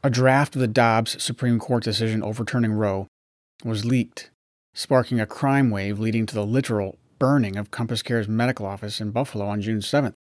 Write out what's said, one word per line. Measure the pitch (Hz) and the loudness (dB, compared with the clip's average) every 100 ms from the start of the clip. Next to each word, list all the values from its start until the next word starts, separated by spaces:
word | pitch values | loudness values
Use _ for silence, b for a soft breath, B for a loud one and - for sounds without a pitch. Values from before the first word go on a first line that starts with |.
a | 139 | 2
draft | 120 131 135 147 131 | 4 6 6 2 0
of | |
the | 123 | 0
Dobbs | 117 117 113 113 - | 4 4 4 0 -4
Supreme | - - 123 117 | -6 -2 0 0
Court | - 120 | 0 -2
decision | 113 101 113 110 | 0 -2 0 -2
overturning | 104 110 110 127 117 | -4 -4 -4 0 0
Roe | 107 107 95 95 _ _ _ _ _ | 2 0 -2 -6 _ _ _ _ _
was | 117 107 | -6 -4
leaked, | 113 127 113 - - _ _ _ _ | 0 0 0 -8 -20 _ _ _ _
sparking | - - 131 120 123 | -14 2 2 4 -2
a | |
crime | 107 - 139 139 131 | -2 -2 2 4 4
wave | 101 98 104 | 2 -4 -2
leading | 113 113 110 | 0 0 -2
to | |
the | 110 | -2
literal | 104 123 135 110 95 - _ _ | 0 0 0 -2 -4 -8 _ _
burning | 127 143 104 98 | 2 4 2 -4
of | 104 | -8
Compass | - 113 117 | -6 -4 -4
Care's | - 117 104 | -2 -2 -2
medical | 110 123 127 98 | 0 0 -2 -6
office | 98 104 - | -8 -8 -8
in | 107 | -4
Buffalo | 113 135 107 101 | -4 -4 -4 -4
on | 104 | -4
June | 101 110 | -2 -4
seventh. | 101 143 127 - | 0 0 0 -6